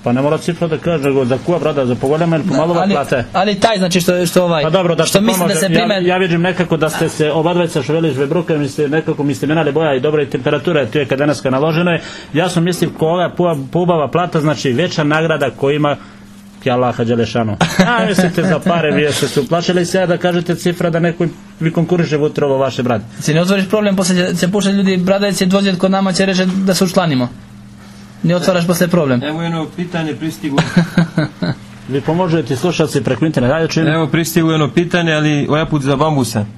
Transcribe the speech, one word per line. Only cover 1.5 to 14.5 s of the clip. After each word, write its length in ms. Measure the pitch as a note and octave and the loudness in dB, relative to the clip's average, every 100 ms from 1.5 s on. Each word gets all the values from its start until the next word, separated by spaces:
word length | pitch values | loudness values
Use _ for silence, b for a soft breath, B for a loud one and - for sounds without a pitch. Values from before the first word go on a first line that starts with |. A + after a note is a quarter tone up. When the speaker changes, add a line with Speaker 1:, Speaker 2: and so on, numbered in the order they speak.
| E3+ | 0
Speaker 1:
brada, 260 | D3 C#3+ B2+ | 0 0 0
za 100 | A#2+ | 0
pogolema 400 | C3 D#3 E3+ D#3+ | 0 0 2 0
ili 100 | F#3 | 0
Speaker 2:
Da, 60 | |
Speaker 1:
pomalova 300 | C#3+ E3 E3+ | 0 0 2
Speaker 2:
ali, 100 | F#3+ | 2
Speaker 1:
plate? 340 | D3 C3+ C3+ A#2 | 0 0 -2 -2
Speaker 2:
ali 220 | F#3 G3+ G3 | 0 0 2
taj, 220 | A3+ G#3 | 2 2
znači, 240 | F#3 F3+ | 0 2
što, 240 | E3+ F3+ E3+ | 2 2 2
što 180 | F#3 | 2
ovaj, 200 | F3 E3 | 2 2
Speaker 1:
Pa 60 | D3+ | 2
dobro, 260 | F3+ F3 D#3+ | 2 2 0
da 100 | D#3+ | 2
Speaker 2:
što 140 | G3 | 2
Speaker 1:
ti 60 | A3 | 2
Speaker 2:
mislim 140 | F#3+ | 2
da 60 | F3+ | 0
Speaker 1:
pomože. 140 | G3 | 0
Speaker 2:
se 80 | F#3+ | 2
prime- 260 | E3 A3 G3 | 2 2 0
Speaker 1:
Ja, 60 | |
ja 140 | F3+ F#3 | 2 2
vidim 240 | F#3 E3+ | 2 2
nekako 360 | F3 F3+ E3+ E3 | 0 0 0 0
da 120 | D#3 | 0
ste 200 | D#3+ D#3+ | 0 -2
se 220 | - D3+ | 0 0
oba 220 | D3+ D#3+ | 2 0
dvojica 300 | F3 E3+ D#3+ | 2 0 -2
šveli 280 | C3 D#3+ E3 | 0 0 0
žve 160 | C3 C#3 | 0 0
bruke, 260 | D#3+ E3 | 0 0
mi 140 | D#3 C#3+ | -2 -2
ste 200 | - D3 | -2 0
nekako, 360 | D#3 D#3+ D3 | 0 -2 -2
mi 120 | C#3+ C3+ | -2 0
ste 120 | C#3+ | 0
menali 240 | D#3+ D3+ | 0 2
boja 240 | C#3 D#3+ C3 | 2 0 0
i 40 | |
dobra 220 | D3 D3+ | 0 0
i 60 | C3+ | 0
temperatura, 580 | C#3+ B2+ D3 F3+ D#3 A#2+ | -2 -2 0 0 0 0
tu 120 | D3+ | -2
je 80 | C#3 | -2
kad 140 | C3+ | 0
danas 240 | D3 - | 0 0
naloženo 480 | C4+ C3 D#3+ D#3+ F3+ | 0 0 0 0 0
je. 100 | E3 B B B | -2 B B B
Ja 160 | C#3+ F3+ | -2 0
sam 140 | F3 | 0
mislim 260 | E3+ F3 E3+ | 0 0 -4
ko 180 | - D#3+ | 0 0
ova 240 | F3+ E3 | 0 -2
pu-, 360 | - - C3+ C3+ | 0 0 0 -4
pubava 400 | D#3+ F3 E3+ C3+ | -2 0 0 0
plata, 340 | E3 F3 E3+ | 0 0 0
znači 300 | D3+ | 0